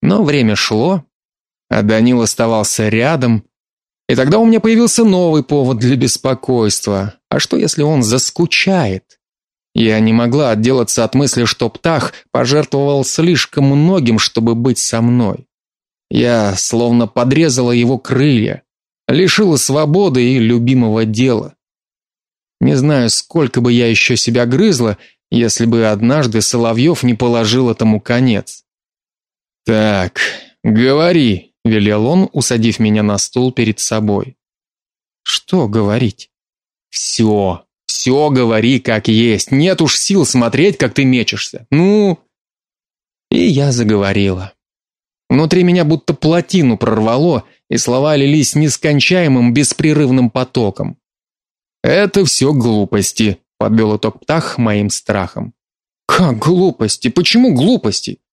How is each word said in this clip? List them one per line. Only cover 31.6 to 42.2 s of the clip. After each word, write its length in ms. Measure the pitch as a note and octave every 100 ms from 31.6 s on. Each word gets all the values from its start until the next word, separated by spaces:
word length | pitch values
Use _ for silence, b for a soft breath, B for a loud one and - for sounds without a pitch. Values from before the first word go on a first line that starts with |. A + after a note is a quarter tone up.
| A#2+
велел 400 | A2 G#2 G#2 A2+
он, 240 | F3 F#3+
усадив 480 | - B2 A#2+ A2+ G#2+
меня 240 | A2 G#2+
на 140 | G#2 G2+
стул 340 | - - B2+
перед 280 | B2 A2 G#2+
собой. 580 | - A2 G#2+ G2+ G2+ - _ _ _ _ _ _ _ _
«Что 440 | - - _ F#3 B2
говорить?» 600 | G#2+ G#2 G#2+ B2 - - _ _ _ _ _ _
«Все, 760 | - - - A2 G#2 G2 F2 _ _ -
все 440 | - - C3 D3+
говори 500 | C3 A#2+ A2 A2 C3
как 280 | - A2 G#2
есть. 440 | A2 A#2 G#2 -
Нет 300 | C3+ E3+ F#3
уж 160 | D#3 -
сил 280 | - G3 D3
смотреть, 520 | B2+ A#2 B2+ F3+ F3+
как 160 | C3
ты 100 | -
мечешься. 640 | C3+ B2+ A2+ G#2+ - - -
Ну?» 460 | C#3+ F3+ G#3 G3+ E3+